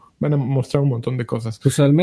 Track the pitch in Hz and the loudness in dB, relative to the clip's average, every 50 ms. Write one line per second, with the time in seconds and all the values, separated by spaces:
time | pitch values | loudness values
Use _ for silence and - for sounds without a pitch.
0 | _ _ _ - - 147 147 143 131 120 139 135 127 - - 143 139 143 123 113 | _ _ _ -4 -2 0 0 0 0 0 -2 -2 -2 -2 -2 0 0 0 -2 -2
1 | 117 - 131 127 120 - - 113 117 117 110 - - 139 - - 143 139 143 160 | -4 -6 -6 -6 -6 -6 -6 -6 -6 -8 -8 -2 -2 0 2 2 2 4 4 6